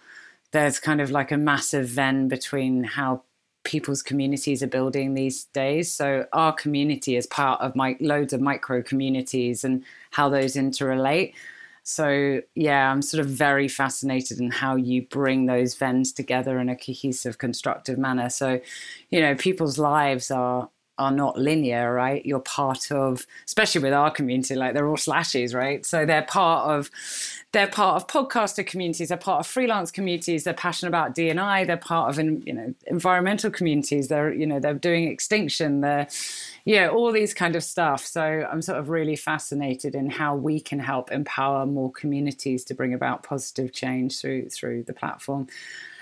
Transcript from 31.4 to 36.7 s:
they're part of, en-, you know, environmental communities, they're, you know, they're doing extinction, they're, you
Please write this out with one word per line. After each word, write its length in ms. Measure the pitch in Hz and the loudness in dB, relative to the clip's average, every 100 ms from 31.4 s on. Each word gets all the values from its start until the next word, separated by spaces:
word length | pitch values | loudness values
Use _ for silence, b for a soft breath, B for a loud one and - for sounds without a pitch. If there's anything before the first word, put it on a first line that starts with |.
| 202 196 185 | 2 2 2
they're 120 | 170 | -2
part 320 | - 165 123 | 0 0 2
of, 80 | 139 | 0
en-, 240 | 156 156 - | 0 0 -4
you 60 | |
know, 200 | 123 117 - - | -8 -8 -10 -4
environmental 640 | 170 185 180 185 208 214 | 0 4 4 4 0 -2
communities, 560 | - 170 147 143 147 135 | 0 2 2 2 0 2
they're, 260 | 151 151 | 2 0
you 140 | 117 156 | 0 -2
know, 120 | 139 | 0
they're 140 | 147 | 0
doing 340 | 143 175 170 160 | 0 2 2 0
extinction, 760 | - - 214 156 - 156 143 | -2 0 0 0 0 0 2
they're, 260 | 143 147 143 B B B B B | 2 2 0 B B B B B
you 120 | - | 2